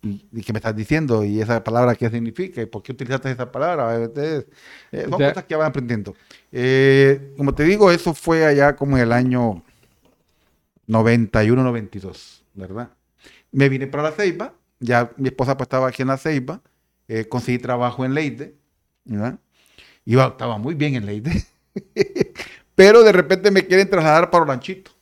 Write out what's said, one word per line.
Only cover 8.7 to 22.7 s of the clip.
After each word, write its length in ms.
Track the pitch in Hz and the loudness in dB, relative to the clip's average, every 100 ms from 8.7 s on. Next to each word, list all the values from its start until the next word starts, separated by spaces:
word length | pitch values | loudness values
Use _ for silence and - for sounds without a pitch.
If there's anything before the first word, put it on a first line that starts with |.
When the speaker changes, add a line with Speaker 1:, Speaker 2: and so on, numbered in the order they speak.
| 143 | 0
Speaker 1:
como 200 | 139 135 | 0 0
en 60 | |
el 80 | 117 | 2
año 500 | 120 127 123 120 90 _ _ _ _ _ _ _ _ _ _ _ _ - | 2 0 0 -2 -4 _ _ _ _ _ _ _ _ _ _ _ _ -4
noventa 580 | 113 113 117 113 113 | 0 2 2 2 0
y 60 | 107 | 2
uno, 120 | 123 | 2
noventa 360 | 127 120 104 104 | 0 -4 -10 -14
y 20 | |
dos, 440 | 95 82 - _ _ | -16 -18 -20 _ _
¿verdad? 360 | 98 92 98 120 _ _ _ - _ _ | -20 -16 -14 -16 _ _ _ -20 _ _
Me 160 | 135 139 | 0 0
vine 180 | 135 135 | 0 -6
para 180 | 143 | -4
La 80 | 151 | -6
Ceiba, 420 | 156 202 170 240 _ _ _ | -2 -4 -4 -12 _ _ _
ya 340 | 120 120 120 - | -2 0 -2 -4
mi 120 | 131 | -8
esposa, 280 | 127 131 135 | -4 -4 -4
pues, 100 | 127 | -4
estaba 220 | 131 131 | -2 -4
aquí 140 | - | -4
en 60 | 131 | -4
La 80 | 135 | -4
Ceiba, 460 | 165 151 131 180 _ _ _ _ _ | -4 -6 -6 -14 _ _ _ _ _
eh, 180 | 110 110 | -8 -6
conseguí 320 | 123 117 123 | -8 -4 -6
trabajo 460 | 120 123 123 120 | -4 -4 -4 -4
en 100 | 131 | -4
Leyte, 420 | 139 156 117 156 _ _ _ _ _ | -4 -4 -8 -16 _ _ _ _ _
¿verdad? 340 | - 104 110 - _ _ _ _ - _ | -10 -8 -6 -10 _ _ _ _ -20 _
Iba, 240 | - 120 131 | -2 2 2
estaba 300 | - 123 107 | -2 -8 -6
muy 160 | 117 | -8
bien 200 | 160 147 | -4 -4
en 120 | 131 101 | -4 -6
Leyte, 380 | 104 123 180 - _ _ | -8 -6 -6 -6 _ _
<laughs> 600 | - _ - 403 - - - - - _ | -18 _ -6 -4 -2 -6 -6 -20 -20 _